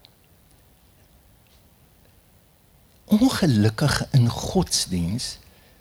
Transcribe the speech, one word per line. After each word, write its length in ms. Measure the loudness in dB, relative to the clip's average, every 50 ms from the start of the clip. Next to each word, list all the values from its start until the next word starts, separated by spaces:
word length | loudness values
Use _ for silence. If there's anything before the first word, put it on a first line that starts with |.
| -20 -20 _ _ _ _ _ _ _ _ _ _ _ _ _ _ _ _ _ _ _ _ _ _ _ _ _ _ _ _ _ _ _ _ _ _ _ _ _ _ _ _ _ _ _ _ _ _ _ _ _ _ _ _ _ _ _ _ _ _ _
ongelukkig 1000 | 0 2 2 2 2 0 0 0 2 2 4 2 2 2 0 0 0 0 -2 -2 0 2
in 160 | 2 2 2
godsdiens, 1080 | 0 -4 -6 -4 -2 -2 -2 0 -2 -4 -4 -4 -4 -4 -4 -4 -4 -6 -8 -10 -12 -16 -20 _ _ _ _ _ _ _